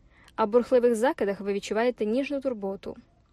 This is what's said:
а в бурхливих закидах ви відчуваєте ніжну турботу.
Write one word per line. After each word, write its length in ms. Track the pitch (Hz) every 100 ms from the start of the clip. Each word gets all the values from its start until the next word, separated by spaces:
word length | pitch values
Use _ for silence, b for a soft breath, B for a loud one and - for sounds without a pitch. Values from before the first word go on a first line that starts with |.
| b b b -
а 100 | 220
в 40 |
бурхливих 460 | 240 233 254 240 226
закидах 440 | 254 330 202 190
ви 140 | 202
відчуваєте 520 | 202 - 208 247 240 214
ніжну 360 | 240 269 285
турботу. 560 | 269 220 196 196 - - _ _ _